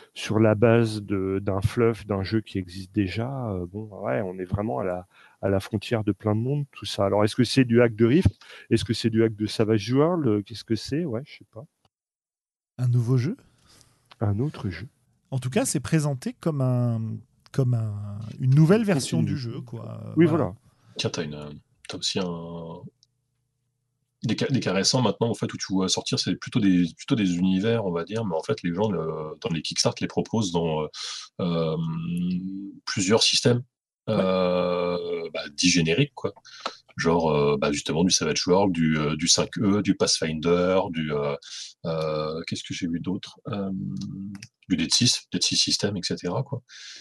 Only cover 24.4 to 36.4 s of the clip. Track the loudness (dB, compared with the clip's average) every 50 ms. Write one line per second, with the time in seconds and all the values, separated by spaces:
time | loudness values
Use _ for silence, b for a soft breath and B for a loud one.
24.4 | 0 0 0 0 0 0 0 2 2 2 2 2 2 2 2 0 0 -2 -2 -2
25.4 | -4 -6 -6 -8 -6 -2 0 0 2 2 0 -2 -2 -4 -4 -2 0 -2 -2 -4
26.4 | -4 -2 0 2 4 6 6 4 4 2 -2 -6 -4 -2 0 2 2 2 2 2
27.4 | 2 2 2 2 2 2 0 0 0 0 -2 -2 -4 -4 -4 -4 -2 -2 -2 -2
28.4 | -2 -2 -4 -2 -2 -4 0 0 0 0 0 -2 -2 -4 -4 -6 -6 -10 -10 -8
29.4 | -6 -4 -4 -4 -4 -4 -2 0 0 0 0 -2 -6 -4 -2 -4 -4 -2 0 -2
30.4 | 0 0 0 0 0 0 0 -2 -4 -6 B B B B B B B B B -4
31.4 | -2 -2 0 0 0 0 -2 -2 -2 -4 -4 -6 -6 -4 -2 -2 -2 -2 -2 -2
32.4 | -4 -6 -8 -8 -10 -12 -14 -14 -10 -6 -4 -2 2 2 4 4 4 4 2 4
33.4 | 4 4 4 2 0 _ _ _ _ _ _ _ -6 -2 0 2 2 2 2 2
34.4 | 2 2 2 2 2 0 0 0 0 -2 -2 -2 -4 -4 -6 -6 -6 -8 -8 -8
35.4 | -10 -8 -4 0 2 4 4 4 2 2 2 2 0 -2 -2 -8 -8 -8 -8 -10